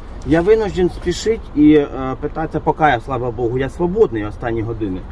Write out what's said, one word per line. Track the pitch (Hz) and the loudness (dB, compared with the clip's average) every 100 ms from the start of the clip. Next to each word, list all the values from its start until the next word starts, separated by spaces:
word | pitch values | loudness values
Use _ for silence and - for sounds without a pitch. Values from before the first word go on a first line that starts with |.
| - - 123 | -14 -10 0
Я | 160 | 2
винужден | 175 220 208 160 175 | 4 4 2 0 0
спішити | - 175 170 208 226 - 143 | 0 -4 -2 -2 -2 -2 4
і, | 151 | 6
е, | 151 143 120 131 131 | 6 4 -2 -6 -6
питатися, | 147 156 160 156 | -6 -6 -6 -2
поки | 156 147 | -2 2
я, | 151 120 | 2 2
слава | 131 127 123 | -2 -4 -4
Богу, | 117 117 127 | -2 -2 -2
я | 135 | -4
свободний | - 175 202 208 110 104 | -2 -2 2 2 0 -6
останні | - 120 113 | -6 -4 -4
години | 110 110 107 92 - | -4 -4 -6 -6 -10